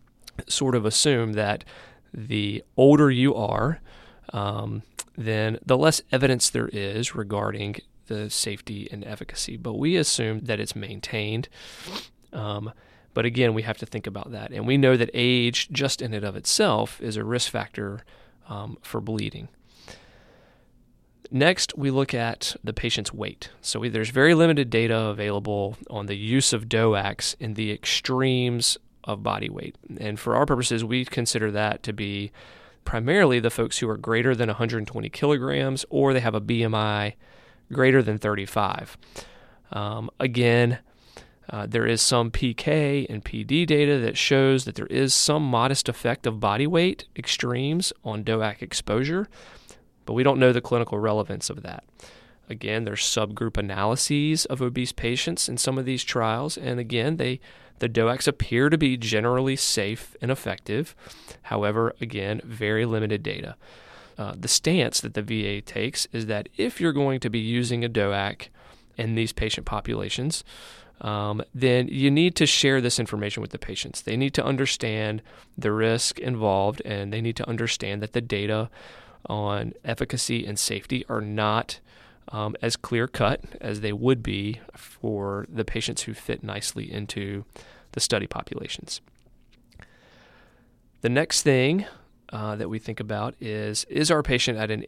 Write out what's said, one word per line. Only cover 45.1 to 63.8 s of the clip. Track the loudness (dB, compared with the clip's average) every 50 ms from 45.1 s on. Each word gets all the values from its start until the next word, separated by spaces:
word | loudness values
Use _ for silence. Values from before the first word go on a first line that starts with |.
| 4
some | 4 4 4 2 2 2
modest | 2 2 4 4 2 2 0 0 -2
effect | -4 -2 0 -2 -2 0 -2 -2
of | -2 0
body | 2 2 2 2 2 2
weight | 4 4 4 4 2 -2 -8 -12 _
extremes | -10 -4 -4 -2 -2 -2 -2 0 0 0 0 0 0 0 -2 -4 -6 _
on | -6 -6 -4 -2
doac | 0 0 2 2 0 -2 -4 -8
exposure, | -8 -6 -6 -2 0 0 2 2 0 0 -2 -2 -4 -8 -16 -20 -20 -20 -20 -20 -20 -20 -20 _ _ _ _ _
but | -4 0
we | 4 4
don't | 4 6 8
know | 8 8 8
the | 6
clinical | 2 2 2 2 2 0 0 0
relevance | 0 2 2 0 0 -2 -4 -6 -6 -8
of | -8 -8 -10
that. | -12 -12 -12 -14 _ _ -20 -20 -20 -20 -20 -20 -20 -20 _ _ -14
Again, | -12 -8 -6 -4 -2 -2 -2
there's | -4 -4 -2 -2
subgroup | 0 0 0 0 -2 -2 -4 -4 -2 -2
analyses | -2 -4 -4 -2 0 0 2 2 2 0 2 2 2 2 2 2 0 0
of | -2 -2 -2 -2
obese | -2 -2 -2 -4 -4 -4
patients | -2 -2 0 0 0 -2 -2 -2 -2 -2 -2
in | -2
some | -2 0 0 0
of | 0 -2
these | -2 -4 -4 -4
trials, | -2 0 0 2 2 0 0 -2 -4 -6
and | -6 -4 -4 -4 -4
again, | -4 -2 -2 0 0 0 0
they, | 0 -2 -2 -2 -4 -8 -16 -20 -20 -20 -20 -8 -4
the | -4 0
doacs | 2 4 4 4 2 2 0 0
appear | 0 0 -2 0 2 4 4 4
to | 4 4
be | 4 2 2
generally | 0 0 0 0 2 2 4 2 2 2 0 0
safe | 0 0 0 0 0 0 -2 -4 -6 -8 -14 -12 -6 -4
and | -2
effective. | -2 -2 -2 -6 -6 -6 -6 -4 -4 -2 -4 -4 -8 -16 -20 -20 -20 -20 -20 -20 -20 -20 -8
However, | -4 -2 0 0 0 2 2 0 0 -2 -4
again, | -8 -8 -6 -6 -4 -4 -4 -6 -6
very | -10 -8 -4 -2 0 0 2 2
limited | 0 0 0 0 0 -2 -2 -2
data. | -4 -6 -6 -8 -10 -12 -14 -18 -20 -20 -20